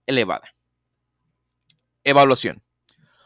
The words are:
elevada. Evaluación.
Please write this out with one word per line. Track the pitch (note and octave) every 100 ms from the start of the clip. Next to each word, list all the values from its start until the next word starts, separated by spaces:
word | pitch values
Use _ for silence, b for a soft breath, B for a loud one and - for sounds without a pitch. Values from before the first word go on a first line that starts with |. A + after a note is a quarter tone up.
| -
elevada. | C3 F#2+ D#2 - _ _ _ _ _ _ _ _ _ _ _ _ _ _ _ C#3
Evaluación. | C#3 C#3 B2 G#2 - _ _ _ b b b